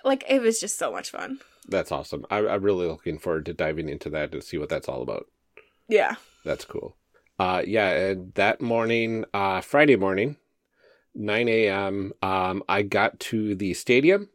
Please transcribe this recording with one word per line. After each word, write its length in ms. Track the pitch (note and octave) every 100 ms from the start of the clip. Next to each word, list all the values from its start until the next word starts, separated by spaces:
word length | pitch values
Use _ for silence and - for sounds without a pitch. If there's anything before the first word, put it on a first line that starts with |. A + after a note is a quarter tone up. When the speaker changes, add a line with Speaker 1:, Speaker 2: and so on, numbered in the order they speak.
Speaker 1:
like, 180 | C4+ C4+ -
it 120 | C4+
was 200 | A3+ A3+
just 180 | G3+ -
so 140 | C#3+
much 180 | - -
fun. 300 | - - - - _ -
Speaker 2:
That's 240 | F#2+ -
awesome. 360 | C#2+ - C#2+ -
I, 160 | G#2 G#2+
I'm 160 | G2+
really 240 | G2+ F#2 F2
looking 320 | D#2+ F2 D2+
forward 280 | F2+ D#2+ E2
to 80 |
diving 340 | D#2+ D#2 D#2 D#2
into 220 | C#2+ D#2
that 200 | D2+ D2
to 100 | D#2
see 160 | - D#2
what 100 | D2
that's 180 | D2+ -
all 120 | C2
about. 240 | B1+ - - _ _ - _ _ -
Speaker 1:
Yeah. 280 | G#3+ - - - _
Speaker 2:
That's 200 | - - -
cool. 280 | - - - _ _ _ -
Uh, 240 | F#2 F#2 -
yeah, 220 | A2 F#2+
and 440 | D#2+ F#2+ F#2+ F#2
that 260 | - G2+ -
morning, 640 | A#2+ A#2 A2+ A#2 A2+ A2+ -
uh, 280 | G2+ G2 F#2
Friday 340 | - C#3+ D3+ A2
morning, 400 | F#2+ F#2+ B2+ C#3+ _ _ _ _ _ _ _
nine 340 | - G#2 G#2+ A#2+
A 200 | A2+ G#2
M, 440 | G2 G2 G2+ F#2+ -
um, 400 | F#2+ F#2+ F#2 F#2+ -
I 140 | G2+
got 360 | G2+ G2+ G#2+ -
to 340 | - A2 G#2+
the 180 | F#2+ G2
stadium 540 | F2 - B2 D#3 G3+ G3+